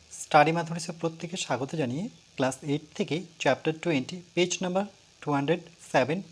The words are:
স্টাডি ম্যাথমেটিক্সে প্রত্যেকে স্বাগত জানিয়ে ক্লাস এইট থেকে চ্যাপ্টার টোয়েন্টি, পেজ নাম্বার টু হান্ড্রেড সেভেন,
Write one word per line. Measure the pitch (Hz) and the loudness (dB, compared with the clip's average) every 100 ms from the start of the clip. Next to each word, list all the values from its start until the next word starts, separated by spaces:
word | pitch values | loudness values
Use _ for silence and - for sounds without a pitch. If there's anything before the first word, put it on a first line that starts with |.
| - - | -18 -16
স্টাডি | - 151 151 170 | 4 6 6 4
ম্যাথমেটিক্সে | 165 165 - 165 | -2 -6 -6 -4
প্রত্যেকে | 165 165 170 185 | -4 -4 -8 -6
স্বাগত | - 127 139 160 | -4 -2 -2 -2
জানিয়ে | 123 135 233 - - - | -2 -2 -6 -10 -10 -2
ক্লাস | 131 131 151 | -2 -2 -2
এইট | 147 - - | -4 -4 -6
থেকে | 175 175 185 - | -4 -4 -6 -2
চ্যাপ্টার | - 127 165 160 | 2 2 0 -2
টোয়েন্টি, | 175 143 127 180 - | 0 0 -2 -8 -4
পেজ | 175 180 - | 0 0 0
নাম্বার | 180 185 202 - - _ | -2 -2 -2 -8 -20 _
টু | 147 143 | -2 0
হান্ড্রেড | 143 175 - - - | 2 0 -2 -20 0
সেভেন, | 147 127 180 - | 2 2 0 -4